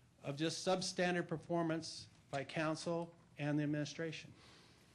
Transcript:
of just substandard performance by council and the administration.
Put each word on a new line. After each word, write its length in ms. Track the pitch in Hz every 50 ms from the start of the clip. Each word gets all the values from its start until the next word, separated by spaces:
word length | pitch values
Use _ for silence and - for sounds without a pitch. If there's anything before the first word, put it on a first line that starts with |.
| - - - - -
of 120 | 139 143
just 300 | 139 156 165 156 - -
substandard 600 | 185 185 185 185 - - - 180 180 175 175 170
performance 800 | 175 170 147 - - 175 170 170 165 160 165 160 - - - - - - - - -
by 140 | - 139 135
council 680 | 127 - 165 160 156 156 151 - 175 170 165 170 165 - - - - - -
and 200 | 147 147 147 151
the 60 | 151
administration. 680 | 147 151 147 147 147 - - 165 165 151 - - - - - - - - - - - - - - -